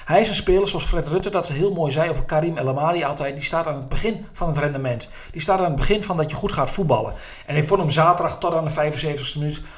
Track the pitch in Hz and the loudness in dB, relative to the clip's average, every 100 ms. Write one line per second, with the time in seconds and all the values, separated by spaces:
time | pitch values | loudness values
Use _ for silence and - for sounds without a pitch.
0 | - 175 214 202 - 185 202 165 - 175 | 2 2 4 0 2 2 2 -2 0 0
1 | 151 180 208 190 - 143 196 175 151 139 | 0 -2 0 -2 -2 0 0 0 0 0
2 | 170 131 - 156 170 160 131 139 156 175 | 0 0 0 0 0 0 -2 0 0 0
3 | 143 147 139 139 - 165 160 139 131 139 | 0 -4 -6 -6 -4 -2 -2 -4 -2 0
4 | 220 220 - - 170 147 147 135 135 117 | 0 -2 -8 -4 -2 0 0 -2 -4 -4
5 | - - - 160 156 190 175 139 - 214 | -6 -14 -14 -6 0 2 2 2 4 4
6 | 202 170 151 - 202 - 135 - 165 113 | 2 0 -2 -2 -2 0 -2 0 2 2
7 | 107 - - - - 147 151 196 156 131 | 0 -6 -12 -14 -4 0 4 4 4 4
8 | 165 175 131 - 175 165 156 151 151 151 | 6 4 2 -2 0 0 0 0 0 0
9 | 156 147 131 147 147 151 - | -4 -4 -6 -4 -4 -4 -10